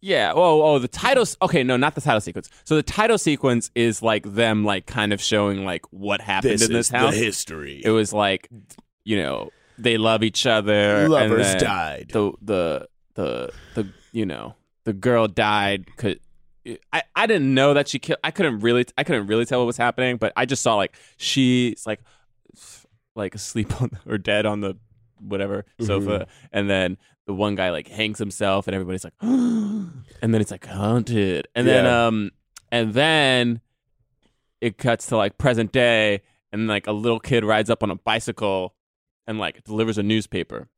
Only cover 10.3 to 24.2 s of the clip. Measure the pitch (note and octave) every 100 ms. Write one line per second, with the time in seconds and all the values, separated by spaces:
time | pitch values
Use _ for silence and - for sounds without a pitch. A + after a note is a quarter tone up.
10.3 | - C3 A2 G2+ G#2 G#2 G#2 D#3 D#3 A2
11.3 | A2+ G2+ F#2+ F#2 F#2+ D#2+ C#2 - A2+ G2+
12.3 | - G2+ G2 E2+ C#2 - _ _ - E2+
13.3 | A#1+ B1+ - - - G2+ - _ A#2 G2+
14.3 | C#2 G#1+ - _ _ - G2 B2 A#2+ A2
15.3 | F#2 G#2+ G#2 G2+ G2 F#2 - A2 F2 -
16.3 | - - _ - A2+ _ D#3+ - - G#3+
17.3 | G#3 C3+ C3 C#3 C#3+ C#3 C3+ - D#3 D3+
18.3 | - E3+ A2+ A2+ A#2+ B2 - C#3+ C#3 G2+
19.3 | A2 A#2 B2+ A#2+ A#2+ A#2+ A#2 B2+ B2 G#2+
20.3 | - B2+ C3+ - A2 F#2 - - _ -
21.3 | - C3 B2 B2 - - G#2+ _ _ _
22.3 | _ _ _ - - _ _ _ - G2
23.3 | G2+ - - G2+ - B2+ - - A2